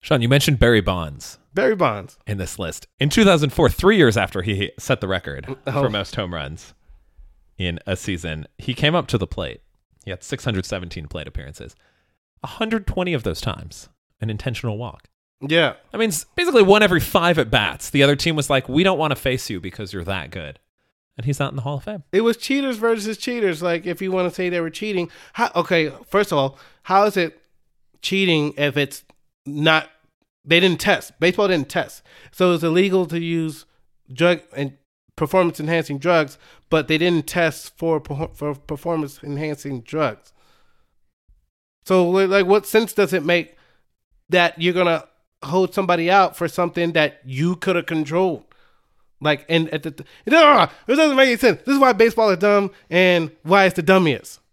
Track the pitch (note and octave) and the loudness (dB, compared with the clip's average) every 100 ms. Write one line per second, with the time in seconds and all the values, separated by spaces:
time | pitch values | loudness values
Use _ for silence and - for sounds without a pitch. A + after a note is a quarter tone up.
0 | - D3 A#2 C#3 C#3+ C3+ A#2+ A2+ G2 F#2 | -2 0 4 2 2 2 4 4 2 -4
1 | D#2+ C#2+ - - _ - B3 G#3+ D#3 G#2 | -6 -10 -18 -20 _ -4 -2 0 -2 -2
2 | F#2 _ - G#2 F2+ - F2+ - - _ | -10 _ -10 -8 -8 -8 -10 -10 -18 _
3 | C#3+ - G3+ F3 D3 - D#3 - F#3+ A3 | 0 4 6 6 2 2 2 4 2 6
4 | C#3 G#2+ F#2+ G2 F#2 G2 G2 - - B2+ | 6 4 -2 -4 -4 -2 -4 -8 -4 -4
5 | G2 F#2 - C#2 - C3 - B2+ C3+ G#2 | -2 -4 -6 -12 -12 -12 -6 -2 -2 -2
6 | G2 - F#2+ F2 C#2 E2 - _ _ - | -6 -6 -8 -8 -10 -12 -18 _ _ -20
7 | _ _ - _ _ _ F2+ E2+ - F#2+ | _ _ -20 _ _ _ -6 -6 -6 -8
8 | - F2+ E2+ D#2 D2+ _ - B2 D3 E3+ | -6 -8 -6 -10 -12 _ -10 -2 0 0
9 | - A#2 F#2+ - D#2 A#1 _ _ _ _ | -2 -4 -4 -6 -10 -10 _ _ _ _
10 | - F#2 - C3+ - G2+ F#2 G2 F2+ F2+ | -14 -14 -10 -8 -4 -4 -4 -8 -8 -12
11 | D2+ - C#2+ - C#2 - B1 _ _ _ | -12 -12 -12 -12 -14 -16 -18 _ _ _
12 | _ _ _ _ - - A3 A3+ G3+ - | _ _ _ _ -16 -8 -4 -4 -2 -4
13 | F3+ D#3+ A2+ E2+ - - D#2 - - _ | -2 -2 -4 -6 -6 -8 -12 -18 -20 _
14 | _ _ A2+ G#2 - A2+ B2 G#2+ A#2 - | _ _ -8 -6 -6 -6 -6 -8 -10 -16
15 | _ _ _ _ C#3 E3 D3+ - _ - | _ _ _ _ -2 2 2 -2 _ -4
16 | A3+ D3+ - - F4 C4+ F#3+ G#3 G#3+ F3 | -2 -2 -8 -4 2 6 6 6 4 2
17 | - G3+ E3+ D#3+ A#2 A#2+ G2+ - - C#3+ | 0 0 2 2 2 0 0 -4 -4 2
18 | C#3 C#3+ E3+ D#3 C#3 C3+ B2+ C3+ F#3 F3+ | 4 4 0 -2 0 -2 0 0 2 2
19 | D#3 C#3 C#3 B2+ - G2+ F2+ - G2+ G2 | -2 -2 -2 -4 -6 -8 -10 -12 -12 -10
20 | E2+ F#2+ D2 F#2 D2+ C#2 _ _ _ _ | -8 -8 -8 -12 -14 -16 _ _ _ _
21 | _ - A#2+ C#3 C#3 C#3 B2+ C#3+ E3+ G#3+ | _ -10 -6 -4 -4 -6 -8 -10 -10 -14
22 | - F#3 A3+ A3+ - C4+ C#4 A#3 A#3 A3+ | -4 0 0 -2 -2 -2 -2 -2 0 0
23 | G#3 G#3+ - A#3+ G#3 D#3 F3 E3+ E3 E3+ | -4 -8 -6 -2 -2 -2 -2 -4 -4 -6
24 | F#3+ F#3 F3+ E3+ F#3 F3 E3 D#3+ G#3+ F#3+ | -4 -2 -2 -2 -4 -4 -6 -6 -4 -4
25 | E3 - - - A#3 - E3+ F3 D#3 - | -4 -10 -20 -4 -2 -2 0 0 0 -6
26 | - G3 G#3 D#3 C3+ - - _ - F#3+ | -4 -2 0 0 0 -4 -20 _ 0 4
27 | G#3+ G3 E3 - _ _ _ _ _ _ | 4 2 -2 -4 _ _ _ _ _ _
28 | - F#3+ F#3+ D#3+ D3 C#3+ D3 C#3+ C#3 - | -4 0 2 2 0 -2 -2 0 -4 -6
29 | _ _ _ _ - D3 D#3 D#3 D3 _ | _ _ _ _ -12 -2 2 2 0 _
30 | _ _ _ _ - E3 F#3 D#3+ G3+ E3+ | _ _ _ _ 2 4 4 2 0 0
31 | - _ E3 F#3 G3+ F3+ C3+ F#3 C#3 - | -2 _ -2 2 0 0 -2 -4 -6 -10
32 | _ - - - F3+ E3+ E3 E3 G3 F#3+ | _ -20 -20 0 0 2 0 2 2 2
33 | F3 E3+ E3+ E3 D#3+ D#3 - _ _ _ | -2 -4 -4 -4 -4 -8 -20 _ _ _
34 | _ B2+ E3+ E3+ _ - C#3 - _ _ | _ 0 2 2 _ -8 -8 -8 _ _
35 | _ - D#3 F#3 F3 - D3+ E3+ D#3+ C#3+ | _ -8 -2 2 2 0 -4 -2 -2 -6
36 | D#3+ F3 D3 - _ _ _ D#3+ D3+ D#3 | 0 2 0 -8 _ _ _ -2 0 0
37 | F3 E3+ C#3 F3 E3 - - _ E3 D#3 | 2 0 -2 -2 -2 -2 -16 _ -2 -2
38 | - C#3 E3 - D3 C#3+ - D3 - E3 | -4 -8 -8 -8 -8 -8 -10 -10 -4 -4
39 | D3 - D3 C#3+ D#3 D3 C#3+ C3 - D#3+ | -6 -10 -10 -8 -6 -8 -8 -10 -8 -4
40 | C#3+ G#2+ _ _ _ _ _ _ _ _ | -4 -4 _ _ _ _ _ _ _ _
41 | _ _ _ _ _ _ _ _ - F#3 | _ _ _ _ _ _ _ _ 0 2
42 | F3 F#3 F#3+ G3 F#3 G#3 G3+ A3 - - | 4 2 2 2 4 2 4 0 0 0
43 | F#3+ F3+ D3+ F3 D3+ _ _ _ _ _ | 0 0 0 0 -2 _ _ _ _ _
44 | _ _ _ F3+ E3+ E3+ E3+ F3 F3+ E3 | _ _ _ 2 2 0 -2 2 2 0
45 | - _ _ _ C#3 F3+ F#3 - F#3 F3 | -4 _ _ _ -4 0 0 -2 0 0
46 | E3 G3 F#3 - E3+ - E3+ D3 E3+ D#3+ | 4 4 4 0 -6 -2 -4 -2 -2 2
47 | D3+ - C3 C3 E3 F3+ - F3 - D#3+ | 0 -2 -12 -4 -2 -2 -2 -2 -2 -4
48 | D3 E3 F#3 C#3 _ _ _ _ _ _ | -2 0 0 -2 _ _ _ _ _ _
49 | _ _ D3+ D3 - E3 D#3+ D3+ D#3 D3 | _ _ -2 -2 0 0 0 -4 -8 -12
50 | - - - D#4 D4+ C#4 E3+ - - C#4 | -20 -12 2 6 8 6 4 -2 -2 2
51 | D#4 C4+ C4 A#3+ B3+ F3+ - C#4 C4+ G#3+ | 4 4 2 4 2 2 0 4 4 6
52 | A3+ A3+ A3 F#3 G3+ G3+ G3 - _ E3+ | 4 4 2 4 4 2 2 -8 _ 2
53 | F#3 F3+ D#3+ _ D#3 G3 F#3+ F#3 D#3+ F#3+ | 4 4 0 _ 2 4 4 2 4 4
54 | E3+ A#2 - - _ | 4 0 -6 -20 _